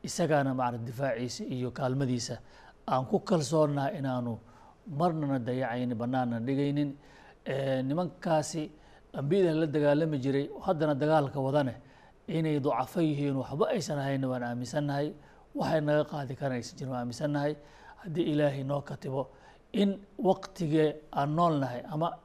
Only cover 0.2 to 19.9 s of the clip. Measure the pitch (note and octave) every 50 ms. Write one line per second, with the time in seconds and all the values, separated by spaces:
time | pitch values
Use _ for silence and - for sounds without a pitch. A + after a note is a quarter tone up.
0.2 | E3+ D3 D#3 C#3+ C3+ C3+ B2+ B2+ B2+ B2 A#2+ A#2 A2+ C3+ A#2+ A#2+ C#3 C3+ A#2 A2+
1.2 | B2 A#2+ - - G#3+ A#3+ D#3 B2+ B2 B2 A#2+ - C#3+ B2+ C3 C#3 C#3+ B2+ B2+ A#2+
2.2 | A#2 - B2 - - - - - - - - - - - D3 C3 C3 - - F#3+
3.2 | - - F#3+ E3 C#3+ A2+ D#3+ D#3 D3+ D3 C#3+ C#3+ C#3 C#3 G#3+ D#3+ C3+ C3+ B2+ B2
4.2 | A#2+ A#2+ A2+ A2+ - - - - - - - _ - A3 D3 C#3+ F3 F3+ D#3+ D#3+
5.2 | D3 C#3 C#3 C3 A#2 A#2 B2 C3 C3 A#2 A#2 B2 B2 B2 B2 G#2+ A#2 A#2+ C3 C3
6.2 | B2+ A#2+ A#2 A2+ A2+ B2+ C#3 C#3 C#3+ C#3+ C#3+ D3 D3 C#3+ C#3 - - - - -
7.2 | - - - - _ - C3 C3+ C3+ C3+ C3+ C3 C3 C3 C#3+ E3+ F3+ D#3+ - -
8.2 | - F3 D#3+ D#3 D3 - - E3 D3+ - - - - - - - - - - D#3+
9.2 | C#3 C#3+ E3+ G3+ F#3 E3+ D#3 D#3 E3 D#3 C#3 D#3 D3 C#3+ D3 D3 E3 D#3+ D3+ C3+
10.2 | B2 C#3 C3+ C#3 C#3+ D3 - - - F#3+ F#3+ D3+ D#3+ D3+ D3 C3 D3+ D3+ D#3+ D#3
11.2 | C#3+ C3 B2 C#3+ C3+ C3 C#3 D3+ C#3 B2+ A2+ - - - - - - - - -
12.2 | _ - E3 D#3+ D#3+ D#3 D3+ D3 C3 D3 A#2+ A#2 C3 - - F3+ E3 D#3 D3 C#3
13.2 | C#3+ C#3+ C3+ C3+ B2 A#2 B2+ D3 - - - G#3 D3 - D3+ C#3+ C3+ C#3 C#3 C3+
14.2 | C3+ C3 B2+ B2 B2 A#2+ A#2+ B2 B2 A#2 - D3+ D3 C#3+ C#3 C#3+ D3 D3+ - -
15.2 | - - - - - _ - C#4+ C4 - - D#3 D3+ D3 D3 D3+ D3 D3+ - D3
16.2 | C#3+ B2 C3+ - C#3+ C3+ B2+ B2 A#2 - - - C#3+ C3 C3 B2 B2 B2 A#2+ -
17.2 | D#3 D3 D3 D3 C#3+ D3 D3+ D3 - - - - - - - - - F#3+ D3+ F3+
18.2 | E3+ - D3+ D3 D3 C#3+ C3+ C#3 C3 C3+ C#3+ C#3+ C#3 - C#3 - - C#3+ C3 C#3
19.2 | C3 - - - - - - - - _ - G3 G3+ G3